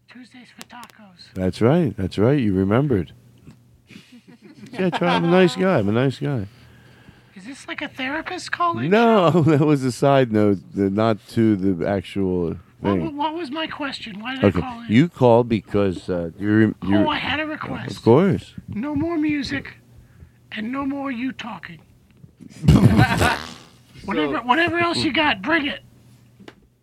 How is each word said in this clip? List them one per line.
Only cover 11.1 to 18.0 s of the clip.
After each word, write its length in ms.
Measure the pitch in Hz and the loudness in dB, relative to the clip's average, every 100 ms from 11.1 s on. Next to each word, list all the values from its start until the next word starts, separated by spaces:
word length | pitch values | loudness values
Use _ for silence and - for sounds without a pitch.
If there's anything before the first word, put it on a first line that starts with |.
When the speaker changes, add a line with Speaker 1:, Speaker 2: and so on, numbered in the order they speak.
| 104 - | -2 -4
Speaker 2:
to 280 | 117 113 101 | 0 2 2
the 320 | 98 85 - | 0 -2 -2
actual 600 | 101 - 98 92 90 82 87 - - | -4 -4 -4 -2 -2 -4 -6 -14 -6
Speaker 1:
What, 100 | - | -2
Speaker 2:
thing. 80 | 98 | -2
Speaker 1:
what, 100 | - | -2
what 200 | 285 311 | -4 -6
was 160 | 320 294 | -6 -10
my 160 | 311 311 | -8 -10
question? 540 | - 277 - 233 202 | -8 -10 -10 -14 -14
Why 140 | 226 | -12
did 100 | 262 | 0
I 40 | 202 | 2
Speaker 2:
Okay, 120 | 85 | 2
Speaker 1:
call 200 | - - | -4 -8
in? 100 | - | 0
Speaker 2:
you 160 | 110 170 | 2 2
called 400 | - 123 117 120 | 4 4 6 4
because, 640 | 110 - 101 98 85 - | -2 -2 -2 -2 -4 -6
uh, 200 | 87 85 80 | -6 -6 -6
you 120 | 104 110 | 2 4
rem-, 160 | 110 - 92 | 4 0 0
you 120 | 101 | 0
Speaker 1:
Oh, 100 | - | 0
I 80 | - | -2
had 240 | - 294 | -6 -6
a 60 | 311 | -8
request. 500 | 302 - - 120 | -10 -10 -10 -10
Speaker 2:
Of 60 | 101 | -2